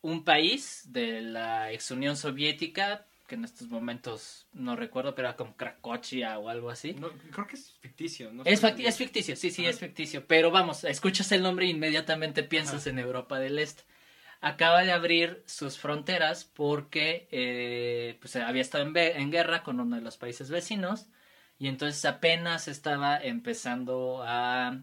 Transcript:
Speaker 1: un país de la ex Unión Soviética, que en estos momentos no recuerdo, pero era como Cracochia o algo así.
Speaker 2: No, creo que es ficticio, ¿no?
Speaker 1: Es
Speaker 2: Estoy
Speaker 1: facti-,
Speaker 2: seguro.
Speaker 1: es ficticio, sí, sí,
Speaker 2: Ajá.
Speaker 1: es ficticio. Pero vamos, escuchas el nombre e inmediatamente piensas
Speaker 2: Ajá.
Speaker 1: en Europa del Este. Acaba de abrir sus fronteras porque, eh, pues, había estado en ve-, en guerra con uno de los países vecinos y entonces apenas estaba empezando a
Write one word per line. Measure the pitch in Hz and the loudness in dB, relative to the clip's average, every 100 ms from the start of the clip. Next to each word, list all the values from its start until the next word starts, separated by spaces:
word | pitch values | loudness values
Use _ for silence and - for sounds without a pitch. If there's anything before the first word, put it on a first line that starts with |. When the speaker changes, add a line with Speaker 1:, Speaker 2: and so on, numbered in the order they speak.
Speaker 1:
un | 160 165 | -4 -4
país | 156 151 160 262 - - - | 4 6 6 2 -4 -14 -8
de | 123 117 113 | -4 -4 -4
la | 113 113 113 113 110 | -6 -6 -2 -2 -2
ex | 113 - | -6 -6
Unión | 127 139 143 | -2 -2 -2
Soviética, | 147 135 147 151 165 - 202 208 - _ _ | -4 -2 -2 0 -4 -2 -2 -2 -10 _ _
que | |
en | 117 | -10
estos | 117 - 120 | -10 -12 -10
momentos | 117 120 120 123 110 - - _ | -8 -6 -8 -8 -10 -12 -20 _
no | - 123 | -10 -6
recuerdo, | 117 117 131 135 | -4 -4 -4 -4
pero | 135 127 | -2 -4
era | 120 | -4
como | 113 | -10
Cracochia | - 117 - - 120 - 131 117 107 | -8 -12 -10 -8 -8 -6 -6 -4 -6
o | 104 | -6
algo | 117 120 | -8 -8
así. | 120 147 | -8 -10
Speaker 2:
No, | 143 165 - 160 | -8 -10 -12 -16
creo | 151 202 | -10 -10
que | 269 | -10
es | - _ | -18 _
ficticio, | 131 - 165 - 113 | -20 -10 -8 -8 -12
¿no? | 117 | -4
Speaker 1:
Es | 139 | 4
Speaker 2:
Estoy | 202 220 | 6 6
Speaker 1:
facti-, | 214 | 4
Speaker 2:
seguro. | 240 | -2
Speaker 1:
es | 220 | 0
ficticio, | 254 - 190 127 | -2 -4 -4 -2
sí, | 175 | -4
sí, | 175 | 0
Speaker 2:
Ajá. | 170 | 0
Speaker 1:
es | 165 | -2
ficticio. | 165 - 151 147 - | -6 -8 -6 -6 6
Pero | 160 165 | 8 10
vamos, | 180 180 143 | 8 4 0
escuchas | 165 143 190 185 190 | -2 2 2 2 4
el | 196 | 4
nombre | 185 180 185 | 4 4 2
e | |
inmediatamente | 160 156 156 156 156 156 147 | 2 2 0 0 0 0 -2
piensas | 147 160 151 143 | 0 0 0 -4
Speaker 2:
Ajá. | - | -4
Speaker 1:
en | 131 | -4
Europa | 123 127 127 135 | -4 -4 -4 -2
del | 131 147 | 0 0
Este. | 151 - - _ - - - - | -2 -6 -20 _ -20 -20 -20 -4
Acaba | 147 147 165 170 | -4 4 8 8
de | 185 | 8
abrir | 175 170 170 170 170 - | 4 4 4 4 -2 -14
sus | - 143 - | -6 -6 -6
fronteras | 143 151 147 185 156 - - | -4 -4 0 2 2 0 -8
porque, | - 147 147 147 160 156 170 - | -4 0 0 -2 -2 0 -2 -4
eh, | 139 123 123 120 120 120 120 120 117 | -4 -2 -2 -4 -2 -2 -2 -4 -10
pues, | - 127 | -8 -4
había | 120 127 | -2 0
estado | 127 151 | 0 0
en | 143 | 0
ve-, | 160 165 160 | 2 2 2
en | 143 | 0
guerra | 165 165 165 | 2 2 0
con | 160 123 | -2 -4
uno | 120 120 | -2 -4
de | |
los | 113 - | -6 -10
países | 123 120 135 | -10 -10 -4
vecinos | 165 170 214 180 214 - _ _ _ _ _ | -4 -2 -4 -2 -4 -8 _ _ _ _ _
y | 135 | -4
entonces | 131 147 147 151 | -2 -4 0 0
apenas | 143 170 165 170 160 - | 4 4 4 0 -2 -4
estaba | 143 - 143 143 143 | -6 -2 2 2 2
empezando | 135 117 120 117 127 123 127 127 127 131 | 0 -4 -4 -6 -4 -4 -2 -2 -2 -4
a | 120 120 123 127 123 131 | -2 0 2 0 -2 -4